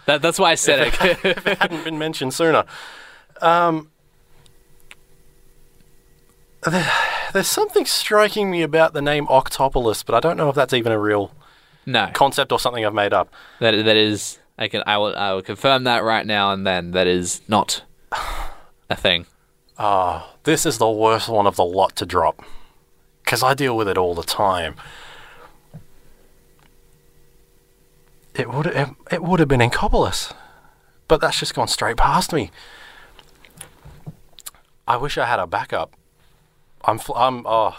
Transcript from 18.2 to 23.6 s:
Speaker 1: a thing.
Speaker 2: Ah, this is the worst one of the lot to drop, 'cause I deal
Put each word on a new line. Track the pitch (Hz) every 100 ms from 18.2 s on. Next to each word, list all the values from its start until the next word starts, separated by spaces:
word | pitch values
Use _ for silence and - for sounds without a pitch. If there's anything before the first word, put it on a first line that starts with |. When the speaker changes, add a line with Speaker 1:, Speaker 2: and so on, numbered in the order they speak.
| - - - - - _ -
Speaker 1:
a | -
thing. | 98 87 85 _ _ _ _ -
Speaker 2:
Ah, | 107 98 90 85 - -
this | - 156
is | 165 117
the | 113
worst | 107 110 110 -
one | 110 101
of | -
the |
lot | 90 92 95 -
to | 92
drop, | 90 80 - - - - _ _ _ _ _ -
'cause | 120
I | 127
deal | 135